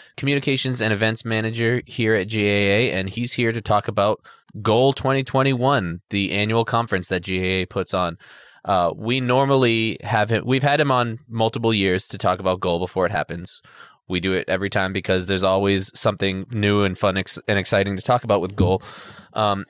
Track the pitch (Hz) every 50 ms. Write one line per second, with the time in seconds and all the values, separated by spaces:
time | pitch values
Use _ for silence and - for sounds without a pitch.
0 | - - _ - - 139 143 139 135 151 135 123 - 131 127 120 110 110 107 101
1 | 110 110 113 - - 117 113 110 110 113 110 117 117 113 123 123 - - - -
2 | 113 110 113 104 92 104 110 107 104 101 101 101 101 98 98 110 127 110 71 95
3 | 95 95 95 117 120 113 - - 120 113 113 117 - - 110 104 - - 101 104
4 | 98 107 107 - - - - _ _ _ - 107 101 117 110 117 131 135 135 -
5 | - 131 135 135 135 - - 131 135 139 135 120 123 135 143 123 95 85 82 90
6 | - - - 101 98 - - 101 104 107 113 117 113 - - 117 117 110 104 92
7 | 87 - 92 90 87 95 92 92 92 92 95 92 92 - - 98 92 - - 92
8 | 90 85 82 - - - - - - - - _ - - 98 90 87 85 - -
9 | 104 113 123 131 127 120 123 131 139 139 139 135 127 117 113 113 113 110 85 -
10 | - 101 117 107 104 104 113 104 - 117 131 135 135 143 143 147 151 139 131 123
11 | 120 117 113 117 - - 113 113 113 113 - 120 117 113 113 104 95 95 90 95
12 | - - - 95 - 92 92 90 95 92 95 92 - 90 85 85 90 90 - 95
13 | 90 85 - 78 76 - 82 85 90 - - - - - - - - - _ _
14 | _ - 92 90 85 95 92 92 - - 92 92 98 98 - 104 95 95 95 95
15 | 87 - 95 92 90 92 98 92 95 95 95 95 101 98 98 95 95 - - -
16 | - 110 101 - 101 98 92 95 95 - - 107 101 101 104 104 101 95 90 -
17 | - 101 92 98 92 - - - - - 104 98 92 - - 98 98 101 98 92
18 | - - 123 120 - 113 101 98 85 92 101 - 92 87 92 - - - - -
19 | - - - - - - - 110 107 104 101 98 95